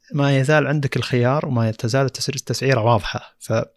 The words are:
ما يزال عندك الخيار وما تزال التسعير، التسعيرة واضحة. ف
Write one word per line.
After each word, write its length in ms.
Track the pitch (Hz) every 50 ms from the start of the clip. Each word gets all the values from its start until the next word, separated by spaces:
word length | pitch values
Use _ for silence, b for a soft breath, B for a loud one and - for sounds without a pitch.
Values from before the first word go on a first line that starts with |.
| _ - -
ما 240 | 147 143 139 139 135
يزال 280 | 131 131 151 151 143
عندك 300 | 131 147 151 139 135 -
الخيار 500 | 127 117 - - 123 120 123 135 151 -
وما 240 | 151 131 117 113 113
تزال 360 | 107 - - 113 113 135 139
التسعير، 300 | 127 - - - - -
التسعيرة 440 | 135 - - 120 - 123 135 135 120
واضحة. 560 | 107 117 120 107 - - - - - - _ _
ف 140 | - - 110 117 - - _